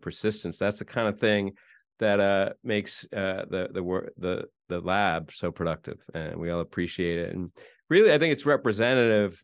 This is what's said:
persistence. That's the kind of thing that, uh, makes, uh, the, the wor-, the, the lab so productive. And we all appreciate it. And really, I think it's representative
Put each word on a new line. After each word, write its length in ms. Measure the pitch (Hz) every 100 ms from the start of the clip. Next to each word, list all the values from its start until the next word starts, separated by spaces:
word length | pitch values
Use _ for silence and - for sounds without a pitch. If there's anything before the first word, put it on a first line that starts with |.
| -
persistence. 500 | - 107 - 85 82
That's 200 | 98 104
the 60 | - 120
kind 120 | 110
of 100 | 104
thing 340 | 113 104 98 104 _ _ _ _
that, 220 | 107 101
uh, 300 | 98 98 98 -
makes, 420 | 123 104 - - -
uh, 320 | 101 95 95 -
the, 180 | 92 90
the 80 | 98
wor-, 300 | 90 92 - -
the, 280 | 90 92 - _ -
the 120 | 87
lab 520 | 87 95 101 82 80
so 160 | - 87
productive. 480 | - 85 76 - - -
And 220 | 80 78 82
we 140 | 82
all 100 | 85
appreciate 580 | 82 - 87 - 87 85
it. 160 | 85
And 160 | 90 87 - - _ -
really, 240 | 170 214
I 60 | 151
think 140 | 160
it's 140 | 139 143
representative 920 | 139 120 101 120 131 117 107 101 -